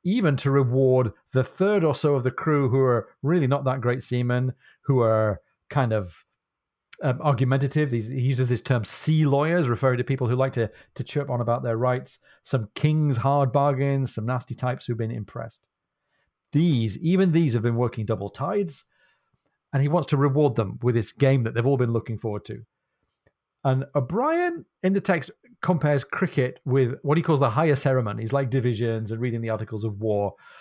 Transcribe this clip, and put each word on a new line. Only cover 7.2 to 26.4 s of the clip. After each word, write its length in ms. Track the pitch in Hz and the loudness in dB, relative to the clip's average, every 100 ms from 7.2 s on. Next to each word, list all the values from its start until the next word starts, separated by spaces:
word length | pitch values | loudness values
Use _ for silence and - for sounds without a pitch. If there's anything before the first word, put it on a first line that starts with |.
argumentative. 680 | 156 123 127 135 135 151 143 | -2 0 0 0 0 0 -2
He's, 160 | 120 107 | -2 -4
he 120 | 135 | -2
uses 300 | 127 127 123 | 0 0 0
this 120 | 120 | -2
term 220 | - 123 | 0 -2
sea 440 | 98 - - 156 147 | 0 -2 2 2 4
lawyers, 420 | 139 156 175 127 | 2 2 2 2
referring 300 | 113 135 123 | 2 2 0
to 40 | |
people 240 | 120 131 120 | -2 -2 0
who 80 | 127 | 0
like 180 | 131 | 0
to, 180 | 120 110 - _ - | 0 -4 -6 _ -12
to 80 | |
chirp 260 | - 147 131 | -6 -4 -2
on 100 | 123 | -2
about 220 | 117 120 | 0 -2
their 160 | 127 113 | -2 0
rights, 400 | 127 127 127 - _ _ | 0 -2 -6 -14 _ _
some 280 | - 123 107 | -4 -4 -4
king's 440 | - 151 156 147 117 | -2 0 2 2 2
hard 340 | 135 143 135 | 2 2 2
bargains, 640 | 139 143 135 139 139 127 - | 2 0 0 0 0 -2 -4
some 100 | 110 | -4
nasty 300 | 127 - 120 | -4 -6 -6
types 320 | 123 127 - | -4 -4 -6
who've 100 | 117 | -4
been 140 | 113 | -4
impressed. 560 | 117 104 - - - - _ _ _ _ _ _ _ _ | -6 -10 -12 -12 -14 -20 _ _ _ _ _ _ _ _
These, 460 | 147 175 127 110 - | 2 4 2 0 -2
even 340 | 160 185 190 | 0 2 4
these 220 | 160 156 | 4 2
have 80 | 113 | 2
been 140 | 117 117 | 0 0
working 320 | 117 - 104 | -2 -2 -4
double 220 | 98 101 | -4 -4
tides, 560 | - 151 208 175 - - _ _ _ _ _ _ _ _ | -6 -4 -2 -2 -6 -8 _ _ _ _ _ _ _ _
and 120 | 139 | 0
he 40 | 143 | 2
wants 200 | 170 - | 0 0
to 100 | 139 | 2
reward 380 | 143 139 143 113 | 2 4 2 2
them 240 | 98 120 | -4 -2
with 140 | 120 117 | 0 0
this 160 | 104 | -2
game 320 | - 135 135 | 0 2 2
that 100 | 113 | 0
they've 100 | 120 127 | 0 0
all 100 | 131 | 2
been 160 | 120 | 0
looking 240 | 117 - 110 | -2 -4 -6
forward 260 | 113 104 - | -6 -8 -10
to. 180 | 113 110 _ _ _ _ _ _ _ _ _ | -14 -16 _ _ _ _ _ _ _ _ _
And 220 | 139 131 135 | -2 -2 -2
O'Brien 720 | 143 120 196 294 339 359 339 - _ | -4 -2 -2 0 0 -2 -4 -14 _
in 120 | 185 | 0
the 80 | 196 | 0
text 280 | - 170 - - _ _ | 0 -2 -4 -14 _ _
compares 420 | - 170 147 143 | -2 2 2 0
cricket 560 | - - 185 - | -2 -4 -2 0